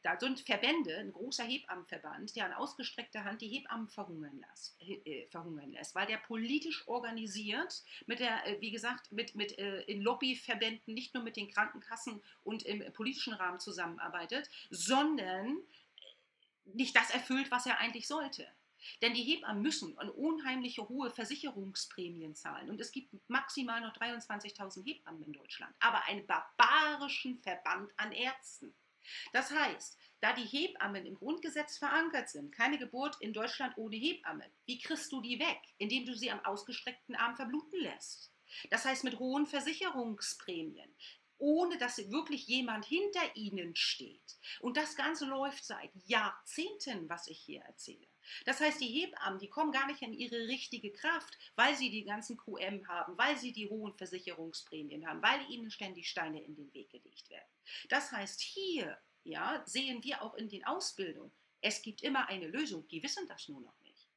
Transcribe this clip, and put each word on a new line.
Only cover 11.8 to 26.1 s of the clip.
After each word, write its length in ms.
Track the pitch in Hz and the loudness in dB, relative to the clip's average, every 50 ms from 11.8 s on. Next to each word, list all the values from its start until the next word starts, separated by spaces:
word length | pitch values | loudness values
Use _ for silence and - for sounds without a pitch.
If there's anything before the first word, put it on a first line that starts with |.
| - - 226 220 - 247 220 202 - - - - _ | -10 -8 -8 -6 -6 -8 -8 -8 -12 -16 -20 -8 _
und 200 | 202 220 220 - | -4 -4 -2 -2
im 280 | - 208 208 - - | -2 -2 -2 -4 -8
politischen 400 | - - 220 262 269 - - 247 | -6 -2 -2 -2 0 -2 -4 -4
Rahmen 280 | 220 196 185 180 185 185 | -2 0 0 0 0 -2
zusammenarbeitet, 920 | - 208 180 185 175 170 170 165 - 170 160 175 170 - 226 277 285 - - - - - | -6 -6 -4 -2 -2 -2 -2 -4 -6 -4 -4 -4 -4 -2 -2 -2 -2 -4 -12 -16 -12 -10
sondern 880 | - 175 170 190 262 269 294 311 311 254 190 185 185 185 202 240 294 359 381 - - - - _ _ - - - - _ _ _ _ _ _ _ _ _ _ | -4 -2 4 6 8 8 8 8 6 4 2 2 0 0 0 0 -2 -2 -4 -8 -20 -20 -20 _ _ -20 -20 -20 -20 _ _ _ _ _ _ _ _ _ _
nicht 300 | 190 190 226 262 - - | -10 -2 0 0 8 8
das 160 | 247 233 - | 8 8 8
erfüllt, 400 | 254 254 254 - 262 269 269 - | 2 0 2 2 2 2 2 4
was 140 | 247 247 247 | 2 2 4
er 140 | 254 226 - | 4 2 4
eigentlich 280 | 214 233 220 233 - | 2 0 0 -4 -4
sollte. 400 | - 285 285 285 269 - - - - - _ _ _ _ _ - - - - | -2 0 0 -2 -2 -4 -8 -12 -14 -16 _ _ _ _ _ -16 -16 -4 2
Denn 120 | - 240 233 | 2 4 4
die 80 | 240 | 4
Hebammen 400 | 240 254 320 349 - 220 214 202 | 2 2 2 2 2 -2 0 2
müssen 360 | 208 311 311 - 208 165 - - | 2 2 2 2 -2 -6 -6 -6
eine 140 | - 202 | -6 -6
unheimliche 760 | - - 269 320 320 311 277 262 254 262 247 240 - - 214 208 | -2 2 2 2 2 2 0 0 0 0 -2 -2 -4 -4 -6 -4
hohe 220 | 247 277 269 240 | -2 -2 -2 -2
Versicherungsprämien 1200 | - - 226 208 294 294 - 285 214 196 196 190 190 - - - - - 180 175 170 165 160 156 151 | -2 -4 -4 -4 -4 -4 -4 -4 -4 -4 -6 -4 -4 -4 -6 -4 -6 -6 -6 -6 -6 -6 -8 -8 -10
zahlen. 360 | - - - 151 - 135 143 | -8 -6 -6 -6 -6 -6 -6
Und 100 | 208 214 | -6 -6
es 120 | 233 240 | -6 -6
gibt 200 | - 269 254 - - 196 _ _ | -6 -8 -10 -8 -18 -18 _ _
maximal 520 | 240 269 277 - - 294 254 233 226 233 | 2 2 2 2 -2 -2 0 0 0 0
noch 140 | 233 220 - | -2 -2 -4
dreiundzwanzigtausend 920 | - 226 240 240 233 226 - 214 208 208 208 - - 202 196 - 196 190 | -2 -2 -2 -2 -4 -4 -4 -4 -4 -4 -8 -8 -8 -8 -8 -6 -8 -6
Hebammen 380 | 262 311 - _ - 165 160 147 | -6 -8 -8 _ -12 -12 -10 -10
in 80 | 156 | -10
Deutschland, 420 | 147 143 - - - - - - - - | -10 -12 -10 -10 -10 -10 -10 -12 0 6
aber 240 | - 233 226 208 - | 6 8 8 6 4
einen 220 | - | 2